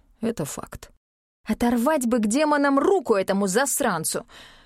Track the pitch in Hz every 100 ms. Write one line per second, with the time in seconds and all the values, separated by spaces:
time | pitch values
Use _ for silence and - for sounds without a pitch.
0 | _ _ 226 226 147 - - - - _
1 | _ _ _ _ - 220 240 240 247 311
2 | 240 240 214 247 302 294 285 277 330 392
3 | - 202 185 196 202 196 277 - 254 170
4 | 156 - - - - -